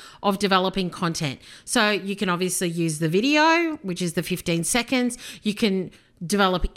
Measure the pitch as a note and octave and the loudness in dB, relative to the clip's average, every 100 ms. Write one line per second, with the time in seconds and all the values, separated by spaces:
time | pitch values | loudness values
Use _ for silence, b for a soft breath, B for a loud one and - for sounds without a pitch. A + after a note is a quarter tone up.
0 | B B G3+ G3 G3+ F#3+ F#3 F#3+ F3+ - | B B -2 2 2 4 2 0 -4 -4
1 | E3+ E3 D3+ B2 B B - B3 G#3 G#3 | -4 -2 -4 -6 B B -4 0 2 0
2 | G3 G3+ G3 F3 F#3 F3+ F3+ E3+ E3 D3+ | -4 -4 -2 -2 -2 -2 -2 0 -2 0
3 | D#3+ F3+ C4 D4+ D#4+ E4 E4 D4+ G3 F3+ | 0 2 2 4 4 4 2 -2 -6 -4
4 | F3 E3+ D#3+ E3+ - E3+ E3 B3 A#3 B3+ | -2 -2 -4 -4 -2 -2 0 -2 0 0
5 | B3 A#3+ B B G#3+ G#3 A3 F#3+ F3 b | 0 -4 B B -4 0 0 0 -4 b
6 | b _ E3+ G3+ F#3+ F3+ - | b _ -2 2 2 2 0